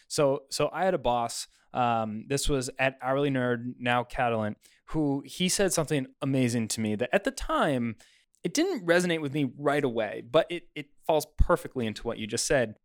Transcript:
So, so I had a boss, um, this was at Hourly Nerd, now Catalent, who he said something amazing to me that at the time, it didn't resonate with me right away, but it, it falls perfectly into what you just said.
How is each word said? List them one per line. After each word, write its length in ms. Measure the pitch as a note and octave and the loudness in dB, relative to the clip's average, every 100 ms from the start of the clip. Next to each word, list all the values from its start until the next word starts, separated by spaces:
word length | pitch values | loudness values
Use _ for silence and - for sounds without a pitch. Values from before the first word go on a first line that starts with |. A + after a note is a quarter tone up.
| - | -6
So, 340 | - C#3 C#3+ - | 2 2 2 -4
so 180 | - D3 | -2 -2
I 120 | D3+ | 0
had 100 | F#3+ | 0
a 40 | E3+ | 0
boss, 480 | A#2+ A#2+ A#2 - - _ _ | 2 0 0 -6 -12 _ _
um, 520 | - A#2+ A2+ A2 G#2+ A2+ | -2 0 0 -2 -6 -4
this 200 | C#3 - | -2 0
was 220 | C#3 B2+ - | 0 -2 -2
at 200 | C3+ C3 | -2 -2
Hourly 280 | B2+ C3+ C#3+ | -2 0 0
Nerd, 440 | C3 B2 A#2+ A#2+ B2 | 0 0 -2 -4 -4
now 260 | B2 B2 | 0 0
Catalent, 520 | A#2 - B2 A2+ G#2+ - - _ - | 0 -2 0 0 -2 -6 -16 _ -6
who 360 | D#3+ D3 C#3 | -2 0 -2
he 240 | C#3 - F3+ | -4 -2 0
said 240 | - F#3+ | 2 2
something 340 | E3+ D3+ D3 C3 _ | 0 0 -2 -2 _
amazing 480 | C#3 C3+ B2 A#2+ A2 | 0 2 2 2 -2
to 120 | - | -2
me 140 | G#2+ G#2+ | -2 0
that 120 | B2 | 0
at 120 | G3 | 0
the 60 | - | 0
time, 680 | - - D#4 F#3 C3 A#2 G#2+ - _ _ _ | -4 -2 0 0 0 -2 -6 -16 _ _ _
it 100 | F3 | -4
didn't 340 | C#4 F#4+ C#4+ E3+ | 0 0 0 2
resonate 360 | F3 F3+ E3 | 4 2 0
with 100 | C#3+ | -2
me 180 | D3+ C3+ C#3 | -2 -2 -2
right 260 | C#3+ C#3+ | 0 2
away, 400 | C#3 A2+ G#2 A2+ A2+ | 2 0 -2 -4 0
but 160 | D#3 E3 | 0 2
it, 140 | F3 - | -4 -10
it 120 | D3+ C#3+ _ - | -14 -14 _ 0
falls 200 | D#3 D3 - | 0 2 4
perfectly 480 | - E3 D3 C3 A2+ | 4 4 0 -4 -4
into 160 | G#2 | -4
what 160 | A2+ G#2+ | -6 -6
you 80 | G#2+ | -4
just 200 | A2+ - | -4 2
said. 280 | C#3+ A2 - | 2 2 -4